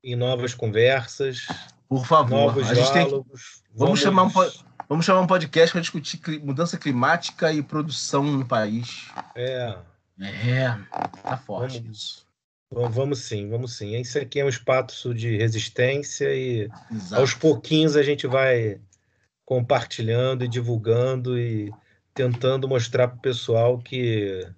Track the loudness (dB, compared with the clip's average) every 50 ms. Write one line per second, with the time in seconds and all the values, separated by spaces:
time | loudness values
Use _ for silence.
0 | _ -6 -4 -2 -2 -2 -2 -2 -4 -6 -6 -4 -6 -2 2 4 6 6 6 4
1 | 0 -6 -6 -4 -4 -4 -4 -8 -10 -10 -10 -12 -12 -20 _ _ _ _ -2 -2
2 | 2 4 4 4 6 4 4 4 4 4 4 2 0 2 4 4 4 6 4 4
3 | 4 2 0 -4 -4 _ -18 -20 -20 -20 -20 _ _ _ _ 0 2 4 4 4
4 | 4 4 6 6 4 4 4 2 2 2 0 -10 -20 -20 _ _ -6 _ -2 0
5 | 4 4 4 4 6 4 2 2 0 0 4 6 6 6 4 -2 -4 -4 -6 -8
6 | -8 -8 -12 -10 -6 -6 -6 -6 -4 -6 -2 -2 -2 -2 -2 -4 -2 -2 0 2
7 | 2 2 2 0 -2 -8 -6 0 0 2 2 0 -2 -2 -4 -4 -4 -4 -6 -8
8 | -6 0 0 0 2 2 0 -2 -2 0 0 0 0 0 -2 -4 -6 -8 -12 -16
9 | -16 -16 -14 -16 -16 -14 -10 -8 -6 -6 -4 -4 -6 -6 -8 -12 -16 _ _ _
10 | _ _ _ -14 -14 -12 -8 -4 -2 0 0 0 0 0 -2 -4 -8 -10 -8 -6
11 | -6 -6 -8 -8 -8 -8 -8 -8 -8 -10 -6 -6 -6 -6 -6 -10 -12 -14 -14 -12
12 | -12 -14 -14 -14 _ _ _ _ _ _ _ _ _ _ -4 -4 -2 -2 0 -2
13 | 0 0 -2 -4 -4 -8 -6 -6 -6 -4 -6 -6 -6 -8 -10 -10 -8 -6 -6 -6
14 | -6 -4 -4 -4 -4 -2 -4 -2 0 0 -2 -2 0 0 0 0 0 -2 -10 -10
15 | -6 -6 -4 -4 -2 -2 0 2 2 0 0 -2 -6 -6 _ 0 2 2 2 -2
16 | -4 -6 -6 -2 -2 0 0 -2 -2 -2 -2 -2 -4 -6 -10 -16 -16 -12 -12 -12
17 | -10 -2 2 2 2 2 2 2 4 4 4 4 0 0 2 4 4 6 4 4
18 | 4 4 0 0 -2 0 2 2 4 4 4 2 2 -2 -4 -6 -14 _ _ _
19 | _ _ _ _ _ _ _ _ _ -2 0 0 2 2 2 2 2 -4 -8 -4
20 | -2 0 0 2 2 0 0 -2 -4 -4 -4 -4 -2 -2 -2 -2 2 2 2 2
21 | 2 0 0 -2 -2 -2 -2 -2 -2 -2 -4 -4 -6 -8 -12 _ _ _ _ _
22 | _ _ _ -2 0 0 0 0 0 0 0 0 0 0 0 0 0 0 2 2
23 | 2 2 0 -4 -4 -4 -2 -2 -2 0 2 2 4 2 2 0 -4 -8 -6 -4
24 | -2 0 0 0 -2 -2 -4 -6 -10 -12 -14